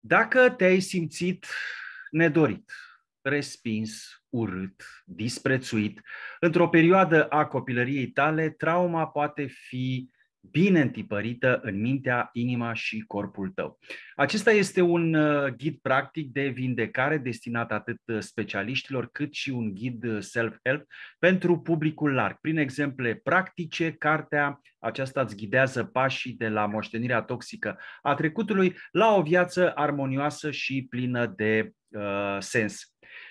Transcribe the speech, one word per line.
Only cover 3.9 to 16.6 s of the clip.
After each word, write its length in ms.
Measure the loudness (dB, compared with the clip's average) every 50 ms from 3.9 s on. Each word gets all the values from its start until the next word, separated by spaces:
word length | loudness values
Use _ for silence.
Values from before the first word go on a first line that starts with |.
| -8 -14 -18 -20 -20 _ _ _
urât, 540 | -4 -2 -2 -2 -4 -6 -8 -8 _ _ -20 -20 -20 -20 _
disprețuit, 960 | -20 -10 -6 -6 -6 -6 -4 -2 0 0 0 -2 -2 -2 0 0 -2 -4 -8 _ -18 -16 -16 -14 -16 -6 0
într-o 280 | 0 2 4 4 2 6
perioadă 560 | 6 6 6 8 8 6 6 6 6 4 4
a 220 | 4 2 0 0
copilăriei 600 | 0 -2 -4 -4 -2 0 0 0 0 0 -2 -4
tale, 440 | -2 0 0 2 2 2 0 -2 -2
trauma 580 | -4 _ -2 0 2 2 0 0 0 -2 -2 -2
poate 380 | -2 -2 -2 -2 -2 -6 -8
fi 640 | -8 -8 -16 -16 -10 -6 -4 -4 -2 -4 -4 -6 -10 _ _ _ _ _ _ _ -4
bine 300 | 2 2 4 6 6 6
întipărită 800 | 4 2 0 -6 -8 -4 -4 -4 -4 -4 -6 0 2 2 2 2
în 180 | -2 -6 -4 -2
mintea, 500 | -2 -2 -2 -2 -2 -2 -2 -2 -2 -4
inima 400 | _ -4 -2 -2 -2 -2 -2 -4
și 320 | -6 -6 -6 -6 -8 -8 -10
corpul 420 | _ -6 -6 -6 -6 -6 -8 -8 -6
tău. 300 | -4 -6 -6 -6 -8 _ _ -20 -20 -18 -18 -16 -2
Acesta 340 | -2 0 0 0 0 4 4
este 300 | 4 4 4 2 2 2
un, 340 | 4 4 4 2 2 2 2
uh, 380 | 2 2 2 2 2 0 -2 -4
ghid 220 | -4 -6 -6 -6 -4
practic 500 | _ 2 2 2 2 -2 _ -10 -10 -6
de 160 | -4 -4 -2 -2
vindecare 680 | -2 -4